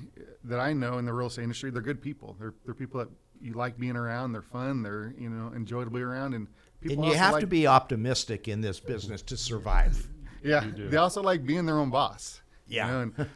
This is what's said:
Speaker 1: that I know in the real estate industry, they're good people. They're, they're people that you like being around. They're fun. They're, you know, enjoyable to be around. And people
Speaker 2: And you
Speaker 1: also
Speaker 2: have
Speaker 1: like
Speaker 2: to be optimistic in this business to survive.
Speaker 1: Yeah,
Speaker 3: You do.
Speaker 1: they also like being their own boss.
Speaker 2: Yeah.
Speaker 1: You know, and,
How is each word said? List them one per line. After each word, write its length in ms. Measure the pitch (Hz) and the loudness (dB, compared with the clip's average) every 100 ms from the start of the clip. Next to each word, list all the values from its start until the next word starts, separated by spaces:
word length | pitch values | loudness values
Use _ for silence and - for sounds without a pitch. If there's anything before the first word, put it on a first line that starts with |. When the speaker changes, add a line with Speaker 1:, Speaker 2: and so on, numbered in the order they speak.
| - - - - | -12 -18 -20 -14
Speaker 1:
that 160 | 120 120 | -6 -2
I 140 | 139 | 0
know 240 | 151 123 123 | 0 0 -2
in 80 | 120 | -2
the 80 | |
real 140 | 117 123 | -2 -4
estate 160 | 120 | -4
industry, 260 | 117 117 135 | -6 -4 -6
they're 120 | 123 | -6
good 200 | 113 123 | -4 -6
people. 340 | 127 143 107 95 | -6 -10 -14 -12
They're, 160 | 110 - - | -12 -12 -12
they're 80 | |
people 260 | 120 127 127 | -10 -8 -6
that 80 | 117 - _ - | -8 -12 _ -14
you 140 | 117 | -10
like 240 | 117 123 120 | -4 -6 -4
being 180 | 123 120 | -4 -2
around. 380 | 117 120 127 | -4 -4 -6
They're 80 | 110 | -6
fun. 420 | - 123 135 135 | -8 -6 -4 -2
They're, 300 | 104 107 110 135 | -2 -6 -8 -8
you 120 | 117 | -8
know, 240 | 113 113 120 | -6 -8 -8
enjoyable 360 | 110 120 117 | -6 -6 -4
to 60 | 123 | -4
be 40 | |
around. 320 | 123 131 139 | -4 -4 -4
And 140 | 117 104 - - - | -6 -8 -14 -20 -8
people 160 | 160 143 | -4 2
Speaker 2:
And 80 | 156 | 4
you 40 | |
Speaker 1:
also 80 | 156 | 6
Speaker 2:
have 140 | 190 | 6
Speaker 1:
like 80 | 151 | 6
Speaker 2:
to 60 | 190 | 4
be 180 | 170 143 | 4 8
optimistic 800 | 131 - 113 120 123 - 104 113 | 6 6 -2 0 0 -2 -6 -4
in 100 | 104 | -2
this 200 | 107 92 | -2 -4
business 420 | - 110 98 101 | -6 -6 -6 -8
to 140 | - 123 | -8 -6
survive. 680 | - 110 107 - - - - - - - | -4 -4 4 6 6 4 -2 -12 -16 -4
Speaker 1:
Yeah, 220 | 143 147 107 | 2 2 2
Speaker 3:
You 60 | |
do. 180 | 101 101 | -4 2
Speaker 1:
they 80 | 156 | 4
also 240 | 175 202 | 4 4
like 240 | 196 175 127 | 2 2 2
being 200 | 175 165 | 0 2
their 120 | 151 | 2
own 140 | 135 | 4
boss. 500 | 131 139 104 - - - - - | 2 2 -2 -14 -16 -20 -20 -6
Speaker 2:
Yeah. 200 | 117 113 | -2 0
Speaker 1:
You 40 | |
know, 80 | 127 | 0
and, 280 | 117 - 139 | -2 -4 -6